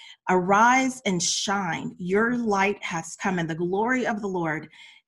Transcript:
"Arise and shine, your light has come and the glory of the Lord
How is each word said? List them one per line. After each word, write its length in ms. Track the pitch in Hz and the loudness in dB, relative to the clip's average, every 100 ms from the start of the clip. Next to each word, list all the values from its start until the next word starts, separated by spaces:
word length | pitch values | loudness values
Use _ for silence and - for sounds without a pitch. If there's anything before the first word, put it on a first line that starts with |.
| - - - | -20 -12 0
"Arise 720 | 185 180 202 233 254 262 254 202 | 0 4 6 6 4 2 -2 -2
and 160 | 180 | -2
shine, 720 | - - - 196 180 160 165 170 | 0 -2 -2 -2 -2 -6 -8 -8
your 400 | 175 196 226 240 | -2 2 2 0
light 440 | 226 196 196 196 | 0 2 2 0
has 360 | - 170 165 - | -4 -8 -8 -6
come 220 | 202 185 | -2 0
and 100 | 160 | -2
the 60 | 160 | -2
glory 520 | 175 190 226 254 226 | -2 0 2 0 0
of 140 | 214 | -2
the 60 | 196 | -4
Lord 420 | 185 165 156 156 - - - | -2 -2 -4 -8 -18 -20 -18